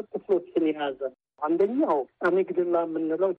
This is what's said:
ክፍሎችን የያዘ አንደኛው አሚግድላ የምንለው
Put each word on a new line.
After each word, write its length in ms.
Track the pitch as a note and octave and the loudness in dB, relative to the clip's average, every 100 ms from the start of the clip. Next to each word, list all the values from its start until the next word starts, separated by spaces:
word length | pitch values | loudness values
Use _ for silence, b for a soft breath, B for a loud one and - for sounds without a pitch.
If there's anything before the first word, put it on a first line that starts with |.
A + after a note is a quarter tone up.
ክፍሎችን 600 | G#3+ G#3+ - F3+ - E3+ D#3+ | -4 -6 0 0 0 0 0
የያዘ 340 | D3+ C#3+ C3 C3 - _ - | 0 -4 -4 -8 -8 _ -6
አንደኛው 560 | D3+ E3+ G3+ B3+ C#4+ D3+ B2 - | 0 2 2 2 2 0 -2 -2
አሚግድላ 520 | F3+ F#3 F3+ F3 F3 E3+ | 0 2 2 0 0 0
የምንለው 520 | E3 D#3+ D#3+ D#3+ F#3+ | 0 -2 -2 0 0